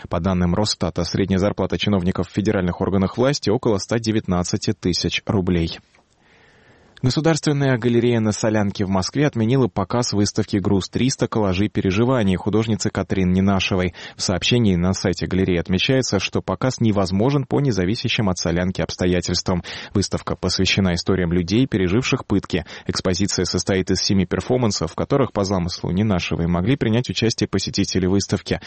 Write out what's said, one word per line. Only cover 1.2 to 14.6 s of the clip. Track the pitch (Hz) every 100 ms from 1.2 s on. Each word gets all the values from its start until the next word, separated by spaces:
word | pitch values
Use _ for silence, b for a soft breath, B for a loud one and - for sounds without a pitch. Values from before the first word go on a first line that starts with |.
| 92 95
зарплата | 101 92 92 92
чиновников | - 101 87 92 87
в |
федеральных | - 104 107 90 -
органах | 92 95 95 -
власти — | 131 147 -
около | 113 123 98
ста | - 120
девятнадцати | 113 107 - 90 87 107 -
тысяч | - 92 85 87 - -
рублей. | 110 90 87 82 - - _ _ b b b b b b b b b
Государственная | 127 151 156 156 160 143 139 123
галерея | 120 120 120 117
на | 110
Солянке | 101 113 107 101 95 95
в |
Москве | 95 90 135 147
отменила | 117 110 135 120
показ | - 95 120 120
выставки | 101 101 - 107 104
"Груз | 101 98 -
триста. | - 123 - 120
Коллажи | 113 101 90 104
переживаний" | - 95 95 120 131 98 92
художницы | - 104 113 107 -
Катрин | - 92 101 90
Ненашевой. | 92 98 98 - 95 90 B B -
В |
сообщении | - 90 - 123